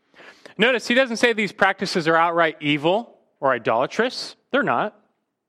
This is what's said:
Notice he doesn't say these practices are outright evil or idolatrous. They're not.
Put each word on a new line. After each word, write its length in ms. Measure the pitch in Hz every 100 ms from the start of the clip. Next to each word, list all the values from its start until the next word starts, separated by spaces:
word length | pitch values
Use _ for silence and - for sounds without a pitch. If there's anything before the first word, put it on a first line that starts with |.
| _ _ - - - -
Notice 320 | 226 247 -
he 60 |
doesn't 240 | 240 262 226
say 160 | 247
these 180 | 220 202
practices 560 | - 196 196 190 190 156
are 80 | 165
outright 420 | 170 170 165 156
evil 580 | 147 147 151 202 233 _ _ _
or 140 | 139
idolatrous. 840 | 120 113 113 151 - 240 - - - _
They're 100 | 269
not. 340 | 196 123 208 - _ _ _ _